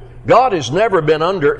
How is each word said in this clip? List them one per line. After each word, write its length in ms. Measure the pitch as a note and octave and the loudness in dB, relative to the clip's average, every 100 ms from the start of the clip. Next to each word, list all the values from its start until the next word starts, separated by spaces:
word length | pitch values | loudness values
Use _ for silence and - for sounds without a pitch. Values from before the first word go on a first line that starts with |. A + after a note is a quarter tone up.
| - - A2 | -20 -8 2
God 260 | G3+ C4 | 2 2
has 180 | F3 A#2 | -2 -4
never 320 | E3+ A3+ F#3 | -2 0 0
been 200 | D3+ D#3 | 0 0
under 340 | E3+ G3 C#3+ | -2 0 -2